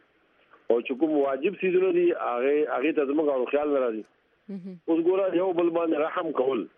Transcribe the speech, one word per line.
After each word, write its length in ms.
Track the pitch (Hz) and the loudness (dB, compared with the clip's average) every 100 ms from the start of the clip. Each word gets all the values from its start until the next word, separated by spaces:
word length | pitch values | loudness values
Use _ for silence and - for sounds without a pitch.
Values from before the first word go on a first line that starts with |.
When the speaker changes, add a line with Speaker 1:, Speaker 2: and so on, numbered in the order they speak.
| _ _ _ _ _ - - | _ _ _ _ _ -10 0
Speaker 1:
او 120 | 117 | 0
چې 160 | 117 127 | 0 -2
کوم 120 | 156 151 | 0 2
واجب 360 | 135 135 175 185 | 0 0 -2 -2
څیزونه 360 | 185 180 190 | 0 2 2
دي، 180 | 175 175 | 2 2
هغه، 420 | - 120 120 135 147 139 127 | 0 -2 0 2 2 0 0
هغې 180 | 147 156 | 0 0
ته 100 | 139 | 0
زموږ 220 | 151 147 | 0 0
اړو 160 | 131 120 | 0 0
خیال 240 | 143 151 | 0 0
نه 100 | 139 | 0
راځي. 240 | 127 110 101 _ _ _ - | 0 -4 -10 _ _ _ -16
Speaker 2:
مهم. 300 | 196 185 175 - | -14 -14 -12 -2
Speaker 1:
اوس 180 | 165 170 | 0 2
ګوره، 300 | 190 190 175 | 2 0 0
یو 180 | 190 | 0
بل 160 | 170 170 | 0 0
باندې 260 | 165 165 147 | 2 0 0
رحم 340 | 156 180 165 | -2 -2 -4
کول. 360 | 131 131 120 80 | 0 0 0 -4